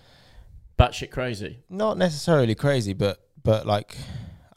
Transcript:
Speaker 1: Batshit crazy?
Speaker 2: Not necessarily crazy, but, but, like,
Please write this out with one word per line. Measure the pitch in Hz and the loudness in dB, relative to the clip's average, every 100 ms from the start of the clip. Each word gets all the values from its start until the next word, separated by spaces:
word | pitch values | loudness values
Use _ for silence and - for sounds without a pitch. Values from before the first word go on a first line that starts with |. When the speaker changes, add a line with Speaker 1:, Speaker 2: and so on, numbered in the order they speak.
| _ _ _ - - - - - | _ _ _ -20 -20 -20 -4 2
Speaker 1:
Batshit | - - - | 2 2 -10
crazy? | - 127 104 95 120 - | -6 -6 -6 -10 -12 -12
Speaker 2:
Not | 185 220 - | -4 -2 0
necessarily | 180 147 - 156 120 | 0 0 2 4 4
crazy, | 107 143 139 101 | 2 0 0 0
but, | 98 101 90 _ _ | 0 -2 -2 _ _
but, | - 110 107 | 2 2 2
like, | 104 - - - - - - - | -2 -2 -12 -14 -14 -14 -18 -18